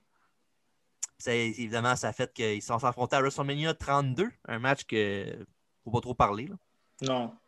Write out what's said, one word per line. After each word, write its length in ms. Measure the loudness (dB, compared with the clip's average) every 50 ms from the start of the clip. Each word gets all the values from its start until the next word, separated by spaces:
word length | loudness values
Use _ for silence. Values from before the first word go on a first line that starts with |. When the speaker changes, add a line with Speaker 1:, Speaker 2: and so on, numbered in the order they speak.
| _ _ _ _ _ _ _ _ _ _ _ _ _ _ _ _ _ _ _ -12 -12 -12 _
Speaker 1:
C'est, 220 | -8 -4 0 0 2 2 0
évidemment, 440 | -2 -4 -4 -2 -2 0 2 2 2
ça 140 | 2 0 -4
a 40 | -2
fait 180 | -2 -4 -4 -2
qu'ils 280 | -2 -2 0 0 -2
se 60 | -2
sont 160 | -2 -2 0 0
affrontés 320 | 0 0 0 0 2 2
à 60 | 4
WrestleMania 520 | 2 2 0 -2 -2 -2 -2 -2 0 -2 -2
trente-deux, 540 | -2 0 2 2 2 2 2 0 0 -2 -2 -4 _ -10
un 120 | -8 -6 0
match 240 | 2 2 2 2 0
que 420 | -2 2 2 2 2 0 -2 -4 -6 -8 -10 -14 -18 _ _ _ _ _ _ -8
faut 60 | -2
pas 100 | -2 -2
trop 120 | -2 0 2
parler, 340 | 4 4 4 4 0 -4
là. 80 | -8 -10 -14 _ _ _ _ _ _ _ -6
Speaker 2:
Non. 300 | -2 -2 0 0 -2 -4 -6 -14 _